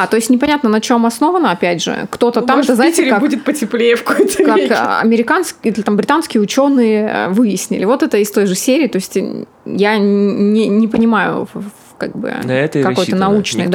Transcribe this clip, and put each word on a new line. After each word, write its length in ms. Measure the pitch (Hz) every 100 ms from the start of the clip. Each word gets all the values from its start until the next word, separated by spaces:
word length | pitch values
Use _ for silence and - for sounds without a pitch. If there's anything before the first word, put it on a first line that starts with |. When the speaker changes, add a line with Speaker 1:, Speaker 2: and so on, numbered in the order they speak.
Speaker 1:
Да, 60 | 185
то 100 | 226
есть 140 | 226
непонятно, 400 | 247 294 294 220
на 100 | 214
чём 240 | - 233 233
основано, 440 | - 202 370 247
опять 320 | 175 180 170
же. 120 | - - -
Кто-то 300 | - 240 233
Speaker 2:
Ну, 60 | 247
Speaker 1:
там, 100 | 277
Speaker 2:
может, 120 | 262
Speaker 1:
да, 40 |
Speaker 2:
в 20 | 233
Speaker 1:
знаете, 200 | 320 330
Speaker 2:
Питере 140 | 269
Speaker 1:
как, 80 | 202
Speaker 2:
будет 240 | 285 -
потеплее 500 | - 294 214 240 233
в 100 | 233
какой-то 400 | - - 392 -
Speaker 1:
как, 120 | 302 -
Speaker 2:
веке. 180 | -
Speaker 1:
а, 260 | - - -
американские 720 | 226 226 240 370 339 - 226
или 100 | 208
там 140 | 202 208
британские 460 | - 302 320 220
учёные, 640 | 202 269 285 262 226 214 214
э, 220 | - 175
выяснили. 540 | 196 226 190 - 190
Вот 180 | 190 269
это 140 | 294 214
из 140 | 208
той 160 | 214 196
же 80 |
серии. 340 | 185 - 269 262
То 80 | 190
есть, 180 | - 190
м, 300 | - - - _ -
я 300 | 190 208 220
н-, 560 | 202 202 202 208 202
не, 160 | 220 208
не 200 | 208 220
понимаю, 580 | 226 226 208 175 - -
в-, 60 | -
в-, 380 | 202 - - -
как 180 | - -
бы, 160 | - -
Speaker 3:
На 80 | 127
это 260 | 131 156 147
и 40 |
Speaker 1:
какой-то 180 | 180 185
Speaker 3:
рассчитано. 280 | 175 190 196
Speaker 1:
научной, 300 | 208 190 -
Speaker 3:
Никто 80 | 175